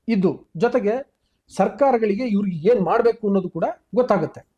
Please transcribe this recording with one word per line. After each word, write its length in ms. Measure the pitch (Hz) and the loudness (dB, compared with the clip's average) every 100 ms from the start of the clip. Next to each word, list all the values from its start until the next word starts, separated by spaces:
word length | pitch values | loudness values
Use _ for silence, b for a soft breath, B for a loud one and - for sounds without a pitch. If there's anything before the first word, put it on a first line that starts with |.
| - | -4
ಇದು 420 | 220 180 131 - 160 | 0 0 -2 -8 -4
ಜೊತೆಗೆ 640 | 233 254 202 247 - _ _ _ _ - | -2 0 0 -2 -6 _ _ _ _ -2
ಸರ್ಕಾರಗಳಿಗೆ 680 | 196 - 277 240 220 202 254 | -2 2 2 2 0 -2 -2
ಇವ್ರಿಗೆ 420 | 202 202 165 175 | -2 -2 0 2
ಏನ್ 120 | 247 | 2
ಮಾಡ್ಬೇಕು 460 | 170 226 233 220 208 | 2 2 2 0 0
ಅನ್ನೋದು 220 | 196 185 | -2 -2
ಕೂಡ 160 | 165 240 349 _ | -4 -4 -6 _
ಗೊತ್ತಾಗುತ್ತೆ. 560 | 202 247 202 160 - - | -2 2 0 -2 -8 -20